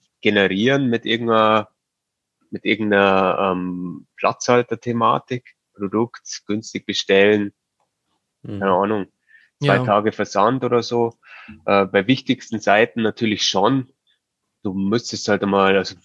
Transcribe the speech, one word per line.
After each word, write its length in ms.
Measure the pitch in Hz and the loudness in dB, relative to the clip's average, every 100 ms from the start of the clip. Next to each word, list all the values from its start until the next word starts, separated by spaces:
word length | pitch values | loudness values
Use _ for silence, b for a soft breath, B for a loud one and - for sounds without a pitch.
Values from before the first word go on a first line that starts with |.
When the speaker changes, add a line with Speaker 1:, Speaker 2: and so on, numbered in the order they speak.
| _ _ | _ _
Speaker 1:
generieren 680 | 107 104 95 95 120 139 131 | 0 2 2 0 0 0 0
mit 160 | 117 | -2
irgendeiner, 640 | 110 117 117 110 107 110 104 _ _ _ _ _ _ _ _ | -4 -4 0 2 4 2 -2 _ _ _ _ _ _ _ _
mit 140 | 104 | -8
irgendeiner, 880 | - 101 104 101 98 95 92 - 95 | -4 -2 2 4 4 4 2 0 -2
ähm, 540 | 90 90 90 90 80 - - | -2 -6 -8 -10 -12 -18 -6
Platzhalter-Thematik, 1400 | 104 - - 123 120 117 120 117 113 139 - 123 - _ _ | -6 -4 0 0 0 -6 -6 -2 0 -2 -4 -10 -10 _ _
Produkt 680 | - 101 107 117 - - - - | -10 -4 -2 -4 -6 -16 -14 -8
günstig 400 | 107 - 98 - | -8 -8 -10 -6
bestellen, 680 | 98 - 98 101 104 101 - _ _ _ _ _ _ _ _ | -6 2 4 4 2 -2 -8 _ _ _ _ _ _ _ _
Speaker 2:
Mhm. 180 | - 101 | -14 -4
Speaker 1:
keine 120 | 98 | 0
Ahnung, 340 | 92 101 107 92 _ b b b _ | 2 0 -2 -6 _ b b b _
zwei 160 | 143 - | 0 0
Speaker 3:
Ja. 80 | |
Speaker 1:
Tage 280 | 127 104 107 | 2 2 0
Versand 520 | - 104 98 107 131 | -4 -2 2 2 0
oder 180 | 123 120 | 0 -2
so. 320 | 110 120 117 - B B B B - | 0 -2 -2 -6 B B B B -2
Äh, 200 | 98 95 | 0 2
bei 200 | 101 98 | 0 2
wichtigsten 540 | 135 - 123 - 107 | 0 0 -6 -6 -4
Seiten 420 | 101 104 117 117 | 2 4 2 0
natürlich 440 | 107 - 113 98 - | -4 -2 -2 -2 -2
schon. 460 | 95 107 135 123 _ _ _ _ _ _ _ | 0 2 0 -4 _ _ _ _ _ _ _
Du 100 | 104 | -8
müsstest 520 | 95 98 120 - 104 - | -4 -2 -2 -4 -8 -2
halt 140 | 98 | -2
einmal, 340 | 101 98 98 98 | 0 2 4 2
also 200 | 92 - | 0 -8